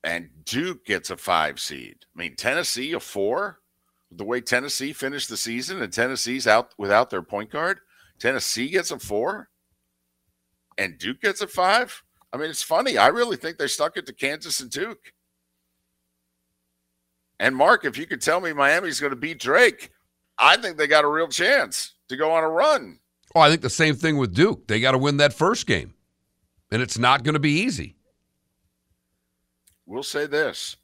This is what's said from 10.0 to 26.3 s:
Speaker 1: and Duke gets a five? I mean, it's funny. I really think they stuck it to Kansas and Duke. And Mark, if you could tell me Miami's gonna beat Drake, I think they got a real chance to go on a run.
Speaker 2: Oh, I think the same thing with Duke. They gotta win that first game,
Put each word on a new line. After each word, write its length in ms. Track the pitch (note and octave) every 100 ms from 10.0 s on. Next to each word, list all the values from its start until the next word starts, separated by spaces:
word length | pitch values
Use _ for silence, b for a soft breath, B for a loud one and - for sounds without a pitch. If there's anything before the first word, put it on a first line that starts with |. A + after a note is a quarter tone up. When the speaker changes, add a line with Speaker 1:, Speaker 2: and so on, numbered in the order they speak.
| _ _ _ _ _ _ _ -
Speaker 1:
and 180 | F#2+ D#2+
Duke 260 | G#2 C3+
gets 180 | G#3 G3
a 80 | G3+
five? 560 | - F#3 A3 B3 - _ _ _
I 40 | B2+
mean, 120 | D#3
it's 140 | D#3
funny. 340 | - E3 C4 B2
I 120 | A#2
really 280 | A3+ A#3+ -
think 220 | D#3+ E3+
they 80 | C#3
stuck 300 | - D3+ F3+
it 100 | C3+
to 60 |
Kansas 480 | - C#3 D#3 E3 -
and 100 | B2+
Duke. 420 | B2+ A3 G#3+ - _ _ _ _ _ _ _ _ _ _ _ _ _ _ _ _ _ _ _ _ _ _ _
And 160 | A#2 C3
Mark, 280 | D#3+ A3+
if 140 | D3 A#2
you 80 | E3
could 160 | C3+
tell 180 | - F3
me 120 | F3
Miami's 480 | D3 C#3 E3 F#3 C3
gonna 160 | C#3+ B2+
beat 240 | D3+ D#3+
Drake, 500 | B2 E3+ A#3+ - - _ _ _ _ -
I 180 | C3+ G#3
think 200 | A3 D#3
they 100 | D3
got 180 | D3+
a 40 | D3
real 200 | D#3 E3
chance 680 | D3 F#3 C#4 A#2+ - - _ _
to 80 | C3
go 140 | D#3
on 140 | E3
a 40 | D#3+
run. 520 | D#3+ D4+ C#4 G#2+ - _ _ _
Speaker 2:
Oh, 60 | E3
I 100 | D3+
think 120 | D#3+
the 60 | A#2+
same 280 | - D#3 B2+
thing 220 | D#3+ D3
with 140 | A#2
Duke. 360 | F2+ G3+ - -
They 100 | A2
gotta 200 | B2+ C3
win 180 | C#3+ C#3+
that 180 | D3
first 320 | - F3 A#3+ -
game, 280 | F#2 A#1+ _ _ _ _